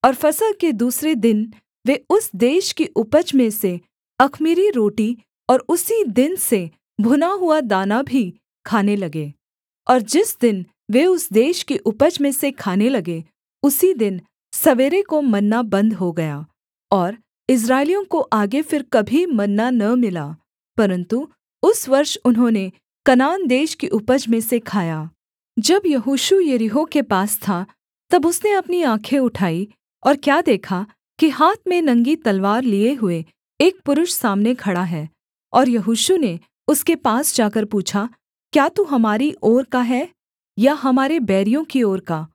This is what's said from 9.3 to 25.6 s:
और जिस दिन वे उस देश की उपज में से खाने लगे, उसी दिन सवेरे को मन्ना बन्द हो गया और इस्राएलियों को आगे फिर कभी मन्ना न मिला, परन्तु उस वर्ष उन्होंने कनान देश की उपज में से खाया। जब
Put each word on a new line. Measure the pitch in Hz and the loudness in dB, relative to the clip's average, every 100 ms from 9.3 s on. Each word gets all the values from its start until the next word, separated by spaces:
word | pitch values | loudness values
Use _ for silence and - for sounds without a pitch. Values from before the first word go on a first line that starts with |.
| - _ _ _ _ - | -12 _ _ _ _ 0
और | 254 | 0
जिस | 214 311 440 - | 2 0 0 0
दिन | 240 196 175 _ - | 0 0 -6 _ 0
वे | 226 349 | 2 2
उस | 359 - | 0 0
देश | 202 269 349 | 2 2 0
की | - 285 | -4 -4
उपज | 233 220 294 349 | -4 0 0 2
में | 285 | -2
से | 277 285 | 0 -4
खाने | 277 208 185 220 | -4 -4 0 0
लगे, | 262 170 165 160 _ _ _ | 0 -4 -10 -12 _ _ _
उसी | 285 277 370 | 0 2 0
दिन | 311 208 185 _ _ _ | 2 -2 -4 _ _ _
सवेरे | - 339 247 269 359 | 0 2 4 2 2
को | 403 311 | 0 0
मन्ना | 277 202 208 226 | 0 0 2 0
बन्द | 233 196 220 | 0 0 0
हो | 190 180 | 0 -4
गया | 170 156 143 151 _ _ _ _ | -2 -6 -6 -12 _ _ _ _
और | 196 175 226 _ _ - | 0 0 -6 _ _ 0
इस्राएलियों | 262 226 262 294 392 | 0 2 0 0 -2
को | 392 339 | -2 -4
आगे | - 214 208 269 | -2 -2 0 -2
फिर | 302 294 254 | -2 -4 0
कभी | 233 208 262 359 | -2 2 0 0
मन्ना | 240 202 202 240 | 0 0 0 0
न | 254 208 247 | 0 0 0
मिला, | 233 175 143 156 _ _ _ - | 0 -4 -10 -14 _ _ _ -2
परन्तु | 202 180 175 233 311 _ _ _ | 0 0 -4 -6 -6 _ _ _
उस | 349 453 - | 2 2 0
वर्ष | 269 294 - | 0 0 0
उन्होंने | 247 233 240 220 190 _ _ _ - | 0 2 2 0 -4 _ _ _ 2
कनान | 254 277 370 330 | 4 2 0 0
देश | 254 311 | 0 0
की | - - | -4 -4
उपज | 220 214 262 226 | -4 0 -2 0
में | 226 | -2
से | 226 240 | 0 -4
खाया। | 240 208 170 156 160 _ _ _ _ | -2 -4 -2 -6 -10 _ _ _ _
जब | - | -4